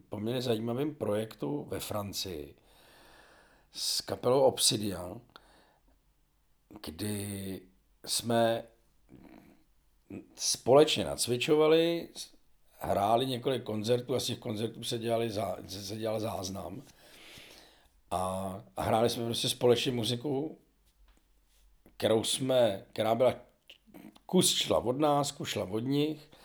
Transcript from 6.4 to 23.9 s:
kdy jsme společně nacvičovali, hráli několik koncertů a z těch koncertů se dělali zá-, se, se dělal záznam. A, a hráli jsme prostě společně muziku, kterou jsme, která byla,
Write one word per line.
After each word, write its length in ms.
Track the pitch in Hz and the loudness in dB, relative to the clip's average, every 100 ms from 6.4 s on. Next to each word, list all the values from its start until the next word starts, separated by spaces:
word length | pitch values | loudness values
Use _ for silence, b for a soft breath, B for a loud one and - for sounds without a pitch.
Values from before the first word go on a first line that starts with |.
| _ _ _ - - | _ _ _ -16 -14
kdy 760 | 80 104 104 101 101 98 92 - _ _ _ - | -8 -6 -6 -6 -6 -8 -10 -12 _ _ _ -6
jsme 580 | - 113 117 117 113 - _ _ _ _ 64 - - - - _ _ _ _ - 98 - - | -4 0 4 4 2 -6 _ _ _ _ -20 -20 -20 -20 -20 _ _ _ _ -16 -16 -16 -8
společně 680 | - - - 135 151 - 82 | -4 -2 6 8 8 4 -2
nacvičovali, 1040 | 73 - 123 139 151 156 160 165 170 - - - - _ _ _ - | -2 -2 0 2 4 6 4 4 0 -6 -14 -16 -18 _ _ _ -8
hráli 460 | 73 95 101 117 131 | -2 0 4 4 2
několik 380 | 123 127 127 | -2 -2 -2
koncertů 520 | - 107 107 123 123 123 | -2 -4 0 0 0 -2
a 40 | |
z 60 | 117 | -2
těch 140 | 117 | -4
koncertů 440 | 123 107 113 120 | -6 -4 -4 -6
se 140 | 117 120 | -6 -4
dělali 320 | 113 113 117 | 0 0 0
zá-, 280 | 101 98 92 - | -2 -4 -6 -10
se, 160 | 92 | -12
se 120 | 95 110 | -10 -6
dělal 220 | 110 110 | -4 -2
záznam. 640 | 107 90 95 95 85 101 - B B B B B B B B B B _ - | -4 -6 -6 -8 -8 -12 -16 B B B B B B B B B B _ -6
A, 80 | 90 92 95 95 95 - - | -2 -2 -4 -6 -8 -12 -4
a 40 | |
hráli 260 | - 110 117 | 0 4 2
jsme 160 | 117 117 | 0 -4
prostě 240 | 117 131 | -2 -4
společně 420 | - 123 117 - | 2 4 4 2
muziku, 680 | 120 110 120 151 135 156 - _ _ _ _ _ _ _ _ _ _ _ _ - - | -2 -2 -4 -4 -4 -4 -10 _ _ _ _ _ _ _ _ _ _ _ _ -20 -2
kterou 260 | 110 110 | 2 2
jsme, 640 | 104 - 131 127 117 98 - | 2 -2 2 4 4 2 -6
která 220 | - 110 117 | -2 0 4
byla, 180 | 123 - - _ - - _ | 4 2 -6 _ -20 -20 _